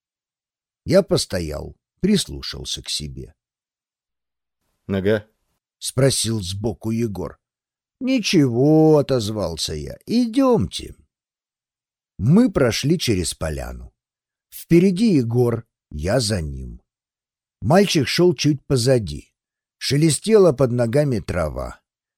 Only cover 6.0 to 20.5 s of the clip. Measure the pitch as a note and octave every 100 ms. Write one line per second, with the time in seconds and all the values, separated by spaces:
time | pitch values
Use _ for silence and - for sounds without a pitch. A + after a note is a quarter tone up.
6 | C3+ - G#2+ A2+ F#2 G2 A2 - A2 A2+
7 | A#2 F#2 D2+ - _ _ _ _ _ -
8 | B3+ C4 G3 F#3 C#3 A#2 C#3+ D#3 D#3 D3+
9 | C#3 C3 G#2 G#2+ F2 E2 - D#2+ C#2 -
10 | - A3+ A#3+ A3 C4+ A3 F2+ - - -
11 | _ _ _ _ _ _ _ _ _ _
12 | _ - G2 F#3 B3 F3+ B2 G#2 C3+ F3
13 | - F#2+ E2 - E2 C#2+ A#1+ B1 B1 _
14 | _ _ _ _ _ - - E3+ F#3+ F3+
15 | A#3 D#3+ A2+ A#2+ A#2+ A2+ - _ - D2+
16 | D#2+ B2 G#2+ G#2+ D#2 C2+ B1+ A#1+ _ _
17 | _ _ _ _ _ - F#2+ F3 G3+ E3
18 | B2 - F3+ E3+ C#3+ D3 - C#3 A#2 B2+
19 | F#2+ C#2+ - _ _ _ _ - - C#3
20 | D#3+ D3 - A3 F3+